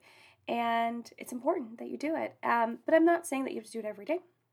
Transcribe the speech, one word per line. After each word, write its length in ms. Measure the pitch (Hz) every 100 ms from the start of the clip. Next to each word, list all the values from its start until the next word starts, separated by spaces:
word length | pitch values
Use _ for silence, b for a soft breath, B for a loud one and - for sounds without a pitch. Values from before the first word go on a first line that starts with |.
| B B B B -
and 640 | 233 233 233 233 233 233 -
it's 140 | -
important 460 | 247 262 370 226 233
that 100 | 240
you 100 | 247
do 160 | 285
it. 220 | 320 220 -
Um, 340 | 240 233 226 233 -
but 80 |
I'm 100 | 320
not 220 | 330 339 339
saying 160 | 269
that 80 | 262
you 60 | 233
have 80 | 220
to 60 |
do 80 | 226
it 40 |
every 200 | 214 202
day. 160 | 208 339 - _ _